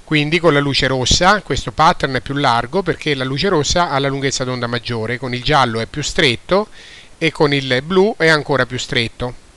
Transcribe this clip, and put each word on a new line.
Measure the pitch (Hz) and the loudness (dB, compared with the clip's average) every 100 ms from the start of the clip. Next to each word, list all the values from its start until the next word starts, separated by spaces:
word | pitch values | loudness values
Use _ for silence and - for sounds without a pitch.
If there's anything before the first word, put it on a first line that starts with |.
| - | -4
Quindi | 151 147 175 | -2 0 2
con | 165 | 4
la | 143 | 4
luce | 143 131 135 | 2 0 0
rossa | 131 120 - 180 208 | 0 0 2 4 2
questo | - - - | 0 -6 -4
pattern | - 160 180 147 127 | 2 2 2 0 -2
è | |
più | - 143 | -4 -2
largo | 139 117 120 175 | 2 2 0 -2
perché | 175 135 156 139 | -2 -2 -2 -2
la | |
luce | 131 135 196 | -2 -2 0
rossa | 170 135 175 170 | 0 2 0 0
ha | 135 | 0
la | 139 | 0
lunghezza | 139 135 - | -2 -2 -2
d'onda | 127 127 120 | -4 -4 -4
maggiore, | 120 - 117 110 120 | -4 -4 -4 -4 -6
con | 131 | -6
il | 123 | -6
giallo | 123 151 123 113 | 0 2 2 0
è | 113 | -4
più | 151 | -6
stretto | 139 - 151 113 - 190 214 - - - - - | -6 0 2 0 0 0 0 -8 -20 -20 -20 -4
e | 160 | -2
con | - 151 | 2 2
il | 143 131 127 | 2 0 -2
blu | 151 185 202 - | 0 2 2 2
è | 160 | 2
ancora | 151 135 135 120 | 2 2 -2 -2
più | 123 | -4
stretto. | - 131 113 - 123 - - | -4 -2 -2 -4 -8 -8 -18